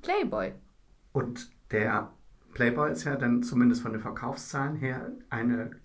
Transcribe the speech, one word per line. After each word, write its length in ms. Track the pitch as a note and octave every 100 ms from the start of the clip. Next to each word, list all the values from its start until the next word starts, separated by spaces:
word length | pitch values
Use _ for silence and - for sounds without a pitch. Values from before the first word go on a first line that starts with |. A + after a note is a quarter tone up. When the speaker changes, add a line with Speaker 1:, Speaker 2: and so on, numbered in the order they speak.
Speaker 1:
Playboy. 500 | - G4+ B3 - - - - _ - - _
Speaker 2:
Und 360 | C3+ A#2+ A#2+ - - -
der 400 | A2 A2+ G#2+ - - - - -
Playboy 380 | - A#2+ B2 D3+
ist 140 | - D3+
ja 100 | C3+
dann 280 | A#2+ A#2+
zumindest 380 | A#2+ B2+ B2 A#2+
von 120 | A#2
den 80 | A2
Verkaufszahlen 720 | - - A#2+ A2+ - C#3+ C#3 D3+
her 340 | C3 B2+ - C4+ -
eine 420 | A#2 A#2 A#2 A2 -